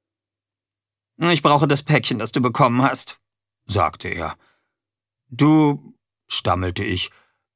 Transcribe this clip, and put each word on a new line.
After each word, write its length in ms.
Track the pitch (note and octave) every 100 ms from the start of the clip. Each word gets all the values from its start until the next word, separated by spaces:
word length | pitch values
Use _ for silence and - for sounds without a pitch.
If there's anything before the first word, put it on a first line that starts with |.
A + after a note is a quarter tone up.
| _ _ _ _ _ _ _ _ _ _ _ -
„Ich 240 | E3 D#3+
brauche 260 | D3 D3 D3
das 140 | C#3
Päckchen, 380 | - D3 - A#2+
das 120 | A2+
du 100 | C#3+
bekommen 400 | B2 A2+ B2+ A#2+
hast“, 380 | C3 C#3 - - _ _ _ _ -
sagte 440 | G2+ D#2+ - F#2
er. 260 | F2+ D#2 - _ _ _ _ _ _ _ _ _
„Du“, 680 | B2 D3 D#3 D3+ C#3+ - _ _ _ -
stammelte 560 | - - F2+ F#2 F2
ich, 280 | G2+ F#2 - _ _ _ _